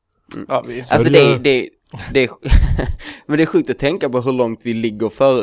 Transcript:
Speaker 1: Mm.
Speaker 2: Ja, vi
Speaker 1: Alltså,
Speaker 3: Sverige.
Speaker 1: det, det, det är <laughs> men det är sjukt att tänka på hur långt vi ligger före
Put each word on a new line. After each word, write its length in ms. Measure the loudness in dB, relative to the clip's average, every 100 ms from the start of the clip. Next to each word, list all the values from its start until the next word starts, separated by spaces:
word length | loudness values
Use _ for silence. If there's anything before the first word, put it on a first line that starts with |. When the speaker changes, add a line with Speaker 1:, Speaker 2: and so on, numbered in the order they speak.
| _ _ _
Speaker 1:
Mm. 120 | -16 -6
Speaker 2:
Ja, 160 | -6 -6
vi 100 | -12
Speaker 1:
Alltså, 200 | -2 0
Speaker 3:
Sverige. 400 | 4 6 4 2
Speaker 1:
det, 0 |
det, 300 | 0 0 -2 _ _ -18 -4
det 80 | -2
är 60 | -2 -4 4 4 4 0
<laughs> 480 | -4 -6 -10 -16 -4
men 100 | 0
det 60 |
är 40 | 2
sjukt 240 | 0 -2
att 80 | -2
tänka 300 | -2 -2 -2
på 100 | -2
hur 120 | -2
långt 280 | -2 -2 -4
vi 100 | -6
ligger 340 | -4 -4 -4 -6
före 320 | 0 2 2